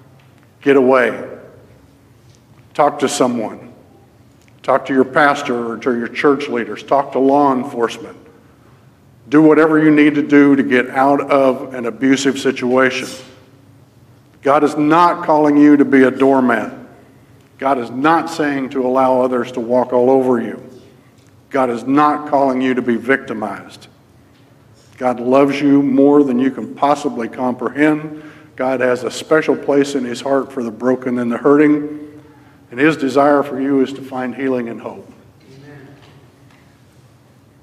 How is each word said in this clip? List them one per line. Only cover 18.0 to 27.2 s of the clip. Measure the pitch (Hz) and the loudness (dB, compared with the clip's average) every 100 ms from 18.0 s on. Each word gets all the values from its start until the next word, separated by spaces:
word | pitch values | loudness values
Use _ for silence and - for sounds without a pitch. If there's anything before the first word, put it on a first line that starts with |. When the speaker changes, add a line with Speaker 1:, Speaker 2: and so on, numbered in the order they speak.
| 151 165 - | 0 0 -2
Speaker 1:
saying | - 147 139 127 | -4 -4 -4 -6
to | 135 127 | -4 -2
allow | 131 127 127 | 0 2 2
others | 127 127 120 | 0 -2 -4
to | - | -8
walk | 113 123 123 | -2 -2 0
all | 123 123 | 2 4
over | 135 127 120 | 2 2 0
you. | 110 98 - - - _ _ _ _ _ _ | -2 -10 -18 -20 -20 _ _ _ _ _ _
God | 139 127 | -4 -2
is | 117 | -4
not | 120 139 151 143 - | -2 2 2 0 -2
calling | 135 139 127 | 0 0 0
you | 131 | -2
to | 127 | -2
be | 123 | -2
victimized. | 113 117 135 - 110 104 98 - - - _ _ _ _ _ _ _ _ _ _ - | -4 -2 -4 -4 -10 -8 -10 -18 -20 -20 _ _ _ _ _ _ _ _ _ _ -6
God | 127 117 | -4 -2
loves | 120 135 143 139 | 0 2 2 2
you | 147 139 | 2 2
more | 139 127 139 143 | 2 4 4 4
than | 139 123 | 2 0
you | 131 | -2
can | 131 110 - | -4 -12 -2
possibly | 139 147 147 120 | -2 0 -4 -6